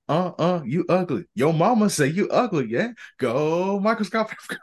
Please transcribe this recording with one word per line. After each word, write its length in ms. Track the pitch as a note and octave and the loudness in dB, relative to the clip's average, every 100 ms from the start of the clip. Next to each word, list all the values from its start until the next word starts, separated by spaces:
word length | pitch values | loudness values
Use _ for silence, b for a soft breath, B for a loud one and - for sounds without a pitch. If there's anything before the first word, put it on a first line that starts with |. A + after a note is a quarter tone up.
| - | -2
Uh-uh, 520 | D#3 F3+ - E3+ F3 A#2 | 0 0 0 0 0 -2
you 200 | E3 E3+ | -2 0
ugly. 380 | F3+ F3 A2 - G#2 | 0 0 -4 -6 0
Your 180 | D3 | 2
mama 360 | D#3+ F#3 A3+ G#3 | 4 4 4 2
say 180 | - C3+ | 2 0
you 220 | F3+ G#3 | 0 0
ugly, 380 | F#3 A#3+ E3 A2+ | 2 0 0 -2
yeah? 220 | B2 A#3+ A3+ B - | -2 -4 -6 B -6
Go 600 | B2 C3 D3+ E3+ F#3+ G3+ | -2 0 0 0 0 0
Michael 260 | G#3 A3 G#3 | 0 0 -2
Scott 240 | E3+ E3 | -4 -4
Paper 300 | - - - | -8 -14 -14